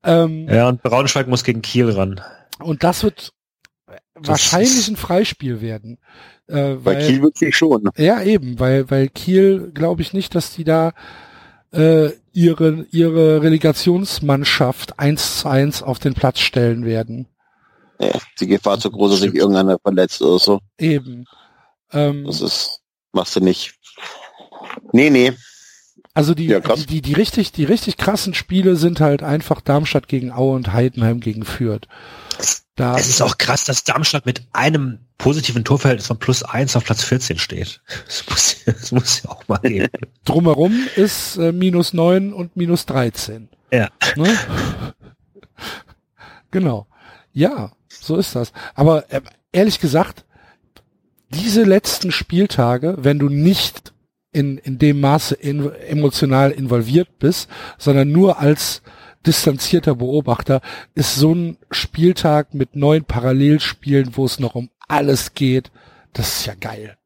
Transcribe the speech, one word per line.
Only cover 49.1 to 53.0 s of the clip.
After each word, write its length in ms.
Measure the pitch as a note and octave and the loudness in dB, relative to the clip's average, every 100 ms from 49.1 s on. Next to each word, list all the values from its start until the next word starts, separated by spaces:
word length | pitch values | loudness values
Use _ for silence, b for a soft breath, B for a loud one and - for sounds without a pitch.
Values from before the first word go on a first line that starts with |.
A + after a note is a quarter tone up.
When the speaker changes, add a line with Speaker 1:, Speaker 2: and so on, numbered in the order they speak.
Speaker 1:
äh, 80 | C3+ - _ _ | -8 -8 _ _
ehrlich 280 | F3+ G#3 - | 0 2 0
gesagt, 440 | D3+ D3 F#3+ - _ b b b _ _ _ _ _ _ _ | 0 0 0 -6 _ b b b _ _ _ _ _ _ _
diese 340 | D3+ A3 G#3 | -6 0 4
letzten 480 | G#3 F#3+ - - F#3 | 6 4 2 -6 -4
Spieltage, 840 | - - E3+ G3+ - A#2+ B2 D#3 | -6 -2 0 2 2 0 0 -2
wenn 200 | F#3 | 0